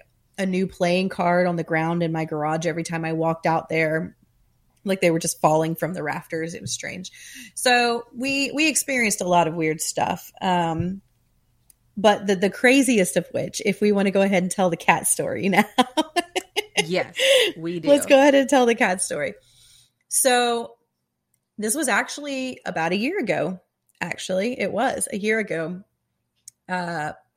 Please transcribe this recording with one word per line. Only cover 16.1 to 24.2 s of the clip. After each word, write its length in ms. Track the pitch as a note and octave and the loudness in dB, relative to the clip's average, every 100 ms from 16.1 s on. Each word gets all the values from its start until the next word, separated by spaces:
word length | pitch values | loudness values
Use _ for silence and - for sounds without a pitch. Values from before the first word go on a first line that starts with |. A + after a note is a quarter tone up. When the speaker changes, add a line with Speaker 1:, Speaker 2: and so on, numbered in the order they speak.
| F4 F4 F4+ - - G#4 - | -4 -4 -8 -6 -8 -4 -4
Speaker 2:
Yes, 320 | D#3 F#4 - - C5+ C5+ G#4+ - | 0 -2 -2 -2 4 4 4 -2
we 240 | E3+ - | -8 -4
do. 80 | C#4+ | 4
Speaker 1:
Let's 160 | C#4+ | 4
go 140 | - C4+ | 6 6
ahead 160 | C#4+ | 8
and 120 | C#4 C4 | 6 4
tell 180 | C4+ A#3+ | 4 4
the 80 | |
cat 260 | A#3 G#3+ F#3+ | 2 0 0
story. 340 | - D3 C#3+ - _ _ _ _ _ _ _ | -4 -4 -6 -8 _ _ _ _ _ _ _
So 640 | - C4 B3 A#3+ A#3 A#3 - _ _ _ _ _ _ _ - | 0 2 4 2 -2 -6 -14 _ _ _ _ _ _ _ -8
this 180 | G#3+ | -4
was 140 | C#4 C4 | -2 0
actually 720 | G#3 C4 - D4 C4+ C4 - - | 0 -2 -8 -8 -6 -6 -8 -8
about 260 | F3+ E3 | -4 -2
a 40 | F#3+ | -2
year 220 | B3 G4 | -2 -2
ago. 420 | A3 - D#3+ F#3 _ _ _ _ | -2 -2 -2 -6 _ _ _ _
Actually, 600 | F3+ - | -8 -8